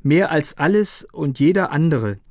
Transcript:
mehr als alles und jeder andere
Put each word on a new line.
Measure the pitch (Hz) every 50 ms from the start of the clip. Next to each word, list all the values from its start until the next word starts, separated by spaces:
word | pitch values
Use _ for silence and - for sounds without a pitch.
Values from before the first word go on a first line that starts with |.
mehr | - 139 147 175 196 -
als | 165 156 147 - -
alles | - 147 165 202 208 208 - - - - -
und | - - 156 143 135 -
jeder | 139 160 185 196 185 - 143
andere | 143 160 165 151 123 110 104 101 98 _ _